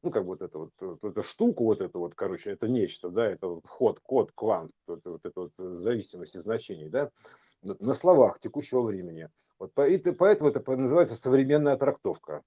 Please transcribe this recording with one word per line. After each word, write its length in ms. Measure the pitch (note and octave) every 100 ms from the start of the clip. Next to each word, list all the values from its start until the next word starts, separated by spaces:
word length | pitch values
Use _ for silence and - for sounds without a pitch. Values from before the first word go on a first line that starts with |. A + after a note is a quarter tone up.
Ну, 60 | F3
как 120 | A#2
бы 60 | F#2
вот 120 | F#2
это 160 | F2 D#2
вот, 120 | D#2+ _
вот 240 | F#2 D#2+
эта 180 | G#2+ G2+
штука, 400 | G2 - A#3+ -
вот 160 | A#2 G#2
это 180 | F#2 F2+
вот, 160 | E2+ -
короче, 360 | F#2+ F#2 G#2
это 160 | G2 A2
нечто, 420 | B2+ F#2 - F2
да, 160 | F2+ A2+
это 220 | F2 F#2+
вот 180 | E2+ -
ход, 320 | - A#2+ -
код, 300 | _ C3+ G#2+
квант, 380 | - A2 F#2+ D#2+ _ -
вот, 180 | E2 F2+
вот 200 | D#2+ -
это 140 | F2+
вот, 120 | F2 -
э, 140 | F#2 F2
зависимость 600 | G2 A#2+ F#2+ F2+ E2+ F#2+
и 40 |
значений, 480 | E2 A2+ - F2+ D#2
да, 200 | A#2 C#3+ _ - - _ _
на, 140 | F#2+ G2
на 140 | G#2+
словах 460 | C3+ F3 E3+ A2+ -
текущего 420 | - C#3+ D3 B2+
времени. 480 | A#2 G2 F2+ E2 D#2+ _ _ _
Вот 140 | F#2+
по-, 140 | - C#3+
и 100 | F#3+
т-, 140 | F3+
поэтому 380 | E3+ F#3 G#3 D3+
это 100 | C#3
по-, 160 | - C3
называется 400 | C3 D#3 F3 A#2
современная 600 | - C3 C3 D3 D3 C3+
трактовка. 680 | - - - D#2+ - D2+